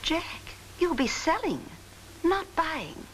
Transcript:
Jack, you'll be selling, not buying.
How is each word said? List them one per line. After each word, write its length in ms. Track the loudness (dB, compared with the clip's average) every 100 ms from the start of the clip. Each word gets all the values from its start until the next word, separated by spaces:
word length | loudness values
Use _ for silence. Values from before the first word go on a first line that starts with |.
Jack, 540 | 2 0 0 -8 -12 -14 -16 2
you'll 160 | 2
be 120 | 4 2
selling, 560 | 2 4 4 2 -2 -4 -14 -16 -18 -18 0
not 220 | 4 4 2
buying. 500 | 0 0 0 -6 -10 -14